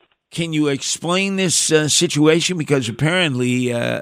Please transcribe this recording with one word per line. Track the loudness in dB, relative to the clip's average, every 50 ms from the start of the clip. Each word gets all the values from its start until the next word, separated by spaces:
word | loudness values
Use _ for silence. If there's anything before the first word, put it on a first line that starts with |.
| _ _ _ _ _ _
Can | -6 -6 -4 -2 0
you | 0 0 0
explain | 0 -2 -4 -6 -6 -6 -2 -2 0 0 0 0 0
this, | 0 0 0 0 0 0 2
uh, | 2 2 2 2
situation? | 2 2 0 0 2 4 4 4 4 4 2 -2 -4 -4
Because | -2 0 0 0 0 -2
apparently, | -4 -2 -2 0 0 0 0 0 0 -2 0 0 0 0 0 -2 -2
uh, | -2 -2 -2 -4 -4